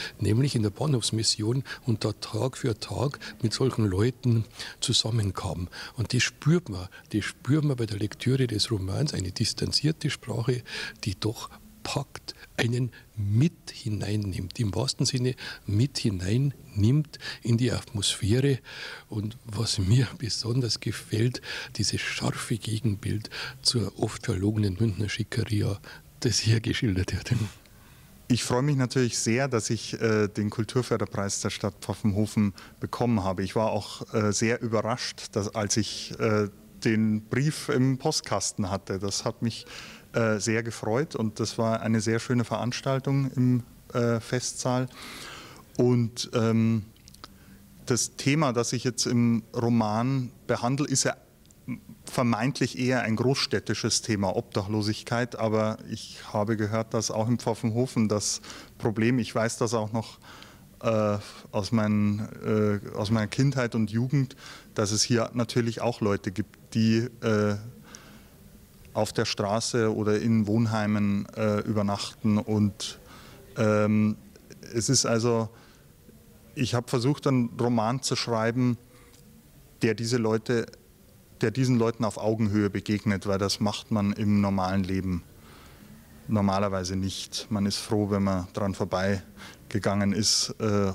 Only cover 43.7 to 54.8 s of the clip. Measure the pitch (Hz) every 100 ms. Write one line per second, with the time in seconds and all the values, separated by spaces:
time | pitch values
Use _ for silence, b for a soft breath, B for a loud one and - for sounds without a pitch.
43.7 | - - 127 120 117 - 127 - - 131
44.7 | 123 127 B B B B B B B B
45.7 | - 123 123 117 - - 123 113 113 113
46.7 | 113 95 - - - B B B B B
47.7 | - - 117 - - 139 139 143 117 117
48.7 | 123 127 113 - 120 117 117 - 123 117
49.7 | 120 107 110 127 135 123 - - 113 120
50.7 | 139 143 131 131 - - - - - -
51.7 | 120 - - - - 120 107 120 117 131
52.7 | - 127 127 107 110 123 139 - 101 -
53.7 | 107 113 - - 104 95 101 - 110 98
54.7 | 107